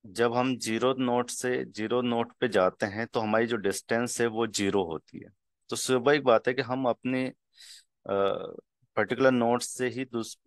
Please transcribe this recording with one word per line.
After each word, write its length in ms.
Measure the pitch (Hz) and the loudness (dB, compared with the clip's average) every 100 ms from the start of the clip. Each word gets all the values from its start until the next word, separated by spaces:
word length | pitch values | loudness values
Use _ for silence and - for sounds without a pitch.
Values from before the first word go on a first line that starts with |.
| 107 | -10
जब 280 | 92 117 | 0 0
हम 240 | 120 127 123 | 2 0 -2
ज़ीरो 360 | 113 113 123 | -2 0 0
नोड 340 | 131 127 120 120 | 0 0 0 -2
से 360 | - 127 127 | -4 -2 -2
ज़ीरो 380 | 131 - 107 120 | -4 -6 -2 0
नोड 300 | 123 117 117 | 0 -2 -2
पे 160 | - 127 | -2 0
जाते 380 | 104 92 - 104 | 4 4 2 -6
हैं 200 | 101 117 | -4 -4
तो 140 | 123 | -2
हमारी 260 | 110 110 117 | 2 2 2
जो 100 | 117 | 0
डिस्टेंस 640 | 98 95 - 117 120 - | -2 -4 -2 -2 -2 -2
है 60 | 117 | -2
वो 200 | 110 113 | 0 -2
ज़ीरो 380 | 101 101 101 | 0 0 0
होती 340 | 85 78 _ - | 0 -6 _ -18
है। 120 | - _ _ _ - | -18 _ _ _ -10
तो 80 | 113 | -6
स्वाभाविक 480 | - 127 127 147 | 0 2 4 4
बात 240 | 131 110 123 | 6 4 4
है 60 | |
कि 80 | 127 | -2
हम 260 | 120 127 131 | -2 -2 -2
अपने, 380 | 113 127 131 127 | -2 -2 -2 -4
अ, 80 | - _ _ - - _ _ - 98 98 92 - - - _ _ - | -8 _ _ -20 -20 _ _ -4 0 0 0 -8 -14 -20 _ _ -2
पर्टिकुलर 340 | 104 120 131 | -2 4 4
नोड 300 | 127 117 120 | 4 2 0
से 280 | - - 127 | -2 -4 -4
ही 160 | 117 | -4
दूस-, 340 | 135 117 110 - | -6 -6 -8 -12